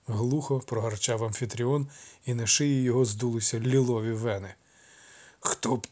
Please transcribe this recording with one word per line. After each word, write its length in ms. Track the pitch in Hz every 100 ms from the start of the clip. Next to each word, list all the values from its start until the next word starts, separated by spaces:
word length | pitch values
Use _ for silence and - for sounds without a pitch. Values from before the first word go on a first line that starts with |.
| -
глухо 500 | 107 120 147 143 135
прогарчав 640 | - 117 113 107 - 113
Амфітріон, 600 | 113 107 120 117 120 147 139 - - - -
і 80 |
на 120 | 120 113
шиї 360 | - 147 135
його 220 | 127 120
здулися 560 | 123 104 123 117 110 117
лілові 520 | 120 135 123 117 113
вени. 420 | 110 117 101 95 - _ - - - - - - -
"Хто 360 | - - - 120
б 100 | -